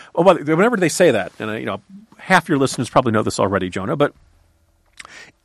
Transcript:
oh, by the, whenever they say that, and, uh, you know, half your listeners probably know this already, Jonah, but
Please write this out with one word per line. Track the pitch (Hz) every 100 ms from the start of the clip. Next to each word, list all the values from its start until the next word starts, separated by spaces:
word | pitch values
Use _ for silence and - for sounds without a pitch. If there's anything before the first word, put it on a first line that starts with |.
| -
oh, | -
by | 185
the, | 156 147 160
whenever | 220 220
they | 175
say | - 175
that, | 110 85 -
and, | 107
uh, |
you | 113 123
know, | 98 _ - - -
half | - 185 -
your | 143
listeners | 131 - 117
probably | 147 123
know | 107
this | 113 -
already, | 101 98 92
Jonah, | 95 98 156
but | 143 - _ _ _ _ _ _ _ _ - - - _